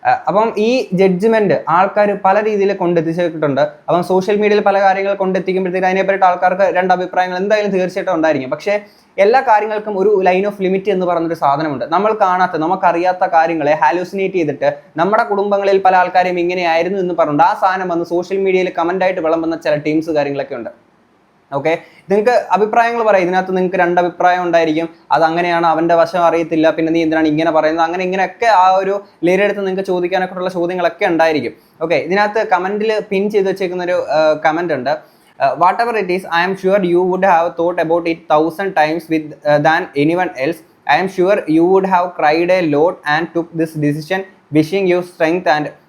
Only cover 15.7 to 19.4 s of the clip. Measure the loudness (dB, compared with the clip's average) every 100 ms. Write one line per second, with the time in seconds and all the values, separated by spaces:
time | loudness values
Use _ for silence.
15.7 | 2 2 2 2 0 0 0 -2 -2 0
16.7 | 0 0 -2 -4 0 0 2 2 2 0
17.7 | 0 -2 -4 -2 -4 -2 -2 0 0 0
18.7 | -2 -2 0 0 0 -2 0